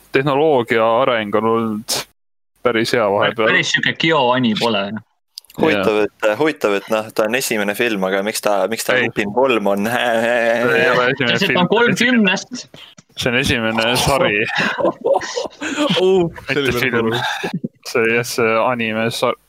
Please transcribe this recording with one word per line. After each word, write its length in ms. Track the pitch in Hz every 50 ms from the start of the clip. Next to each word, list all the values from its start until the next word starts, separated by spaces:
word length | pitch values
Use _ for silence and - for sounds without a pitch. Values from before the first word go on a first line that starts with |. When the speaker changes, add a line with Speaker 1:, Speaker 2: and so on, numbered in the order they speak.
| - _
Speaker 1:
tehnoloogia 760 | - 135 135 147 139 139 151 160 147 127 120 - 120 113 110 113 113
areng 400 | 117 135 135 123 113 107 101 101
on 140 | 107 110 113
olnud 460 | 113 113 113 113 107 104 120 - - - - - _ _ _ _ _ _ _ _ _ _ -
päris 300 | 123 113 110 117 - -
hea 80 | 123 110
vahepeal. 460 | 101 98 104 110 101 104 110 110 110
Speaker 2:
Päris 220 | - 180 156 - -
siuke 180 | 131 117 135 123
Geo 300 | - - 160 160 151 131 120
ani 240 | 123 127 127 117 107
pole. 300 | 92 113 117 110 101 98 101 107 110 - _ _ _ _ _ _ - - - -
Speaker 3:
Huvitav, 440 | - - 160 107 101 95 110 107 107
Speaker 1:
Jah. 100 | 107 101
Speaker 3:
et, 300 | - _ - 107 107 110
huvitav, 360 | 147 160 - - - 107 101
et 140 | 98 98 -
noh, 220 | 110 110 107 110
ta 140 | - - 110 107
on 80 | 113
esimene 380 | 131 135 - 120 107 101 101 101
film, 300 | - 127 120 110 98 95
aga 180 | 92 95 98 98
miks 160 | 107 113 -
ta, 200 | - 104 101 98 95 98
miks 200 | 113 113 - -
ta 80 | 131
Speaker 1:
Ei. 140 | 127 120 113
Speaker 3:
Lupin 240 | 113 - 107 98 104
kolm 320 | 117 131 135 123 113 101 101
on? 220 | 101 101 101 113 123 123 120 123 117 113 117 117
<laughs> 460 | 120 120 117 117 117 117 120 120 117 117
Speaker 1:
Ei 100 | 120 123
ole 220 | 123 120 123 123
esimene 240 | 135 - 135 120 117
Speaker 2:
Sest 140 | 117 196 190
Speaker 1:
film. 80 | - -
Speaker 2:
ta 60 | 175
on 20 | -
kolmkümnest. 880 | 202 220 233 233 196 - 226 247 254 233 214 185 185 226 - - 247 247 - - - - - - - - _ _ _ -
Speaker 1:
See 100 | - 131
on 80 | 117
esimene 540 | 123 135 - 143 120 113 110 113 113 113 113 123
sari. 420 | 127 - - 139 131 131 117 104 104
Speaker 4:
<laughs> 60 | 113 - - - - 208 - - - - - - - 480 554 - - - - 494 - - - - 294 311 277 285 294 285 180
Uh, 360 | 170 185 190 190 185 175 170 170 -
see 160 | - - 135
oli 160 | 143 139 131
Speaker 1:
Mitte 80 | 120 123
Speaker 4:
veel 0 |
Speaker 1:
film. 300 | 135 131 117 117 113 113
Speaker 4:
hull. 80 | 113 123 135 - - - - - - 170 - - - _
Speaker 1:
See, 240 | _ - - 127 113 113
jah, 160 | 113 117 120
see 300 | - - - 117 110 113 113
anime 520 | 110 123 127 117 117 110 107 110 113 117
sa-, 240 | 113 - - 120 - - _